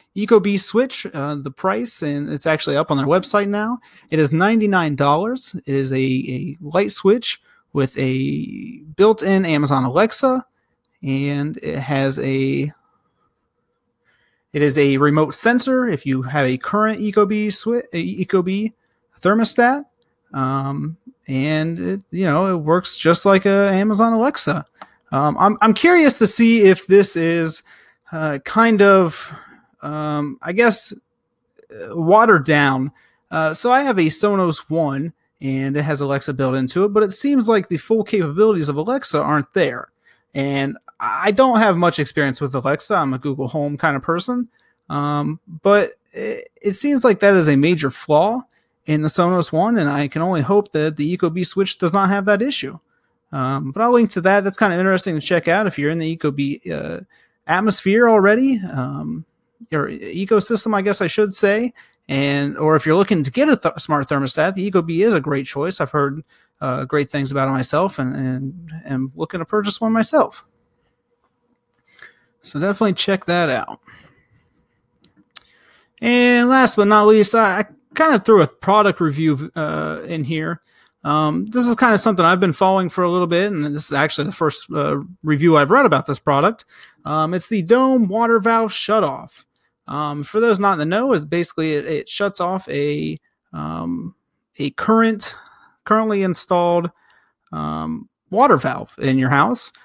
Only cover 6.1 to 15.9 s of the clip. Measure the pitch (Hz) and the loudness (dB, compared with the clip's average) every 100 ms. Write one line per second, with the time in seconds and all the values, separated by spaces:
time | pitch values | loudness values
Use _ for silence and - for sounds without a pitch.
6.1 | 131 - 127 - 143 147 175 202 - 196 | -2 -4 -8 -8 -12 -4 -2 -2 0 2
7.1 | 240 - - _ _ _ 143 135 139 131 | 2 -2 -10 _ _ _ -4 -2 -2 -4
8.1 | 131 139 147 - 98 - - 156 156 208 | -2 -4 -6 -8 -12 -14 -18 -8 2 4
9.1 | 214 196 190 175 147 143 135 127 151 226 | 4 2 0 2 0 0 0 0 0 0
10.1 | - 262 254 - _ _ _ _ _ 131 | 2 0 0 -6 _ _ _ _ _ -6
11.1 | 135 143 143 147 - - - 135 139 135 | -4 -2 -4 -6 -6 -8 -6 -4 -2 -2
12.1 | 135 135 135 135 139 147 - _ _ _ | -2 -2 -2 0 -2 -4 -8 _ _ _
13.1 | _ _ _ _ _ _ _ _ _ _ | _ _ _ _ _ _ _ _ _ _
14.1 | _ _ _ _ 147 147 143 139 135 147 | _ _ _ _ 0 2 4 2 4 4
15.1 | 151 156 - 226 240 262 254 240 | 2 0 0 0 2 2 0 0